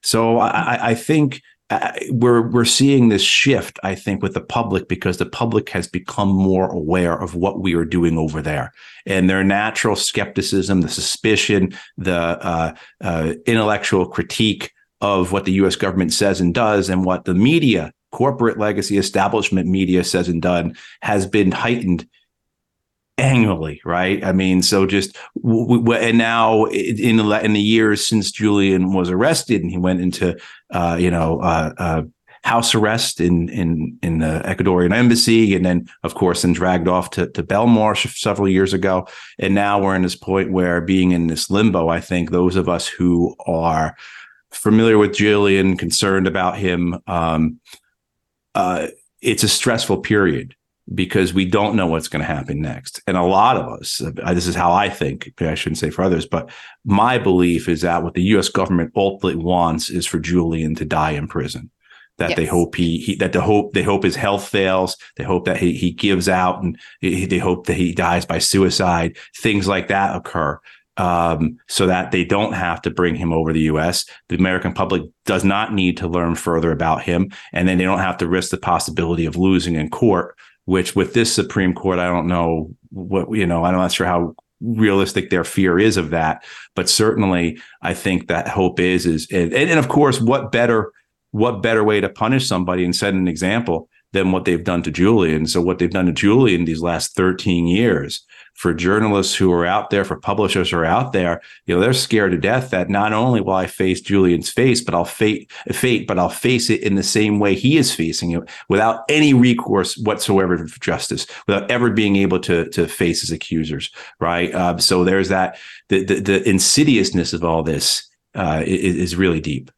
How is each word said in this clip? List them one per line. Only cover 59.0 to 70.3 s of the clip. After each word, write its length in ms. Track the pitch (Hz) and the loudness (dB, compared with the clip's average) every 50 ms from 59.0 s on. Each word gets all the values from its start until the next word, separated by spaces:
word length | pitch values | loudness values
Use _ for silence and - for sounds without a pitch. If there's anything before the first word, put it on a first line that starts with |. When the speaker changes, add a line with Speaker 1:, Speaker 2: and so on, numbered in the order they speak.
| 98 98 98 98 - 92 78 82 82 | 0 0 0 -2 -4 -2 -2 -2 -2
Speaker 1:
wants 460 | 85 90 87 85 82 80 78 - - | 0 0 2 2 0 0 -2 -6 -6
is 180 | - 87 82 | -6 -6 -6
for 120 | - - 85 | -4 -6 -6
Julian 540 | 73 78 87 90 85 82 82 80 80 78 78 | -4 0 0 0 2 0 -2 -2 -2 -4 -4
to 100 | - - | -4 -4
die 280 | 76 85 80 76 78 78 | -4 -2 -2 0 -2 -2
in 140 | 73 76 | -4 -8
prison. 440 | - - - - 131 - - - - _ _ _ _ - - - _ _ - | -6 -6 -6 -6 -6 -10 -12 -16 -18 _ _ _ _ -20 -20 -20 _ _ -6
That 180 | - 82 - | -4 -2 -2
they 60 | - 82 | -2 -2
Speaker 2:
Yes. 100 | 78 - | 0 2
Speaker 1:
hope 240 | 87 85 - - | 0 0 0 0
he, 220 | - 87 85 82 78 | -2 -2 -2 -2 -2
he, 180 | - - 98 | -4 -6 -4
that 160 | - 95 90 - | -2 -2 -2 0
the 80 | 107 | -2
hope, 320 | 92 107 107 104 - - - | 2 2 2 2 2 0 -2
they 100 | 98 90 | -2 0
hope 220 | - 98 98 95 | 0 0 2 0
his 100 | 95 - | 0 -2
health 320 | - - 101 101 101 98 | 0 -2 -2 -2 -2 -4
fails. 500 | - - 104 98 95 92 92 92 92 - - - - _ | -4 -2 0 0 2 2 0 0 -2 -4 -10 -14 -20 _
They 80 | - - | -12 -6
hope 220 | - 95 87 - | -2 -2 -2 0
that 100 | 90 87 | -2 -2
he, 160 | 82 95 87 80 | 0 0 -2 0
he 180 | - - 90 | 0 -2 -4
gives 380 | 92 - - 101 98 90 87 98 | -4 -2 -2 0 0 0 0 0
out 340 | 92 92 92 90 90 - 98 | 0 2 2 0 -2 -2 -6
and 160 | 87 80 - - - - _ | -6 -6 -8 -16 -20 -14 _
he, 260 | - 95 85 90 95 | -4 -4 -2 -2 -2
they 120 | 90 92 87 | -2 -2 -2
hope 280 | 82 92 90 87 - | 0 0 -2 -2 -2
that 100 | - 87 | -4 -2
he 160 | 82 90 87 85 | -2 -2 -2 -2
dies 320 | 92 87 85 87 90 87 | -2 -2 0 0 -2 -2
by 140 | - 85 85 | -4 -4 -4
suicide. 800 | - - - 98 95 92 90 - 95 90 87 85 85 85 82 - - - _ | -2 0 2 2 2 2 2 2 0 2 2 0 0 -4 -6 -8 -20 -20 _
Things 300 | - - 113 107 101 92 | -4 -2 0 0 0 0
like 220 | 92 101 92 90 - | 0 -2 -2 -2 -2
that 260 | 98 98 98 98 - | 0 0 0 0 -2
occur, 460 | 87 - - | -6 -8 -8